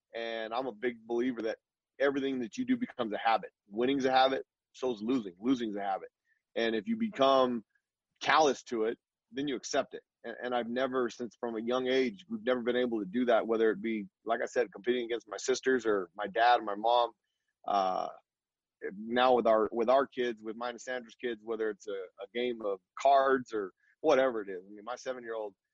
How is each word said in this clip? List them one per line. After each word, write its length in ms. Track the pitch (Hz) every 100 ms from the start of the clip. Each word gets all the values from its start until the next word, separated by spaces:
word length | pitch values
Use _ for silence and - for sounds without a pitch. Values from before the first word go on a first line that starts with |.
| _ 113
And 380 | 117 113 110
I'm 120 | 117 131
a 60 |
big 240 | 107 123 117 110
believer 360 | 117 127 113
that 160 | 110 - _ _ _ -
everything 380 | 139 139 135 131
that 160 | 113 -
you 80 |
do 120 | 123 123
becomes 360 | 123 - 113
a 60 | 101
habit. 320 | 113 110 - _ _
Winning's 340 | 104 127 139
a 60 | 131
habit, 340 | 131 135 131 - _ _
so 200 | - 131
is 80 | 110
losing. 300 | 107 131 98 87
Losing's 360 | 120 127 113 101
a 60 |
habit. 260 | 101 95 82 _ _ _ _
And 200 | - 113
if 120 | 110 101
you 100 | 113
become 680 | 113 - 135 135 127 117 - _ _ _ _ -
callous 400 | - 143 151 120
to 200 | - 117
it, 120 | 110 120 _ _ _
then 160 | 120 143
you 80 | 117
accept 360 | - 143 -
it. 100 | - _ _
And, 100 | 120 110
and 100 | 120
I've 160 | 123 117
never, 400 | 120 131 131 120
since 260 | - 117 -
from 180 | 120 113
a 40 |
young 280 | 117 127 127
age, 360 | 131 127 95 92
we've 140 | 113
never 180 | 113 127
been 140 | 117 123
able 240 | 123 113
to 40 |
do 220 | 95 120 120
that, 200 | 110 107
whether 240 | 113 110
it 120 | 98
be, 240 | 113 107 95 _
like 160 | 107 117
I 40 | 123
said, 260 | 127 107
competing 320 | - 120 123
against 220 | 113 117 107
my 80 | 98
sisters 480 | - 127 131 131
or 240 | 110 101 90 101
my 120 | 101
dad 320 | 107 120 120
or 20 |
my 140 | 107 101
mom. 340 | 113 120 117 _ _ _ _ _ -
Uh, 380 | 101 92 90 82 - _ _ _ _ _ _ - 98 110
now 280 | 123 127
with 120 | 123 113
our, 220 | 110 107
with 160 | 117 113
our 180 | 135 135
kids, 320 | 127 123 110
with 140 | 110 110
mine 140 | 123
and 100 | 117
Sandra's 360 | 127 127 113 -
kids, 180 | 123 110
whether 280 | 110 110 110
it's 180 | 101 104
a, 40 |
a 340 | 98 90 - 98
game 240 | 120 123 117
of 140 | 104 98 _ -
cards 520 | 135 135 135 135 123
or 200 | 110 92 _ _ _
whatever 400 | 156 131 131 113
it 60 | 98
is. 140 | 92 98
I 80 |
mean, 100 | 104
my 120 | 107 123
seven-year-old, 580 | 131 127 117 113 104 92 _